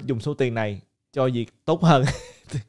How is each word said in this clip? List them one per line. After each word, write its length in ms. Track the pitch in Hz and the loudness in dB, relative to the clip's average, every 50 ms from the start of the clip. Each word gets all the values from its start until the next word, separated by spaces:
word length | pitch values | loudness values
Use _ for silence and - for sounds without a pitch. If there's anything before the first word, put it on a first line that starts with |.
| 143 | -2
dùng 140 | 131 131 113 | -4 -4 -4
số 140 | - 147 147 | -4 -4 -2
tiền 200 | - 135 123 113 | -2 -2 0 0
này 280 | 113 107 104 101 95 - _ _ _ _ _ - | -2 -2 -4 -4 -8 -12 _ _ _ _ _ -4
cho 160 | 139 131 131 123 | -2 0 0 0
việc 320 | 117 113 - - _ _ | -2 -4 -6 -10 _ _
tốt 180 | - 165 170 170 | -2 0 2 4
hơn. 220 | 165 156 131 135 143 | 6 6 6 4 2
<laughs> 60 | - - - - - _ _ - - 131 - | -2 -4 -10 -18 -20 _ _ -12 -10 -10 -10